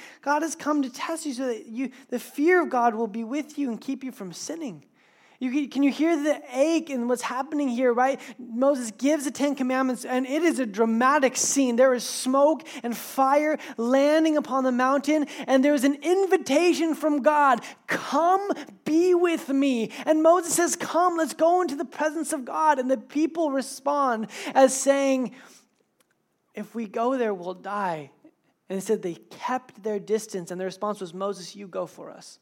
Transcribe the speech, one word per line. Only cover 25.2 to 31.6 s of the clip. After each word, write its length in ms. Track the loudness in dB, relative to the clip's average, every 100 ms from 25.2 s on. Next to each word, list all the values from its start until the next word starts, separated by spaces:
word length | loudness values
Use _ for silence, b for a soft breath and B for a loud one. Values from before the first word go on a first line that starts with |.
| -2 -8 B B B _ _ _ _ _ _ _ _
"If 220 | -14 -12
we 140 | -8 -6
go 280 | -2 0 0
there, 160 | 0
we'll 220 | -2 -6
die." 560 | -10 -8 -4 -2 -4 -8 _ -20 _ _ _ -10
And 80 | -6
it 60 |
said 200 | -2 -2
they 120 | -2
kept 680 | -8 -14 -10 -6 -6 -6 -12
their 160 | -8 -6
distance, 500 | -4 -4 -4 -10 -8
and 100 | -8
their 60 | -8
response 340 | -6 -6 -6
was, 140 | -10
"Moses, 400 | -8 -6 -8 -12
you 140 | -16